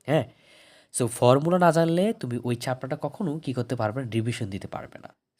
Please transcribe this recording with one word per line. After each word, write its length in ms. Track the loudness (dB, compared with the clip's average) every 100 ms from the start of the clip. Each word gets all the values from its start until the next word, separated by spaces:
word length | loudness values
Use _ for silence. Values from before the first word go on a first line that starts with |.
| -2
হ্যাঁ? 220 | 0 -2 _ _ -20 -20 -20 _
So, 120 | -4 -4
ফর্মুলা 520 | 4 6 6 4 4
না 140 | 6
জানলে 400 | 6 2 2 0
তুমি 280 | -2 -6 -4
ওই 120 | -2 -2
চ্যাপ্টারটা 400 | -4 -6 -6 -6
কখনো 380 | -6 -4 -4 -4
কী 140 | -4
করতে 240 | -4 -4 -2
পারবে 280 | -2 -2
না? 60 | -4
রিভিশন 400 | -4 -4 -4 -6
দিতে 180 | -8 -10
পারবে 300 | -12 -12 -18
না। 160 | -20 _ _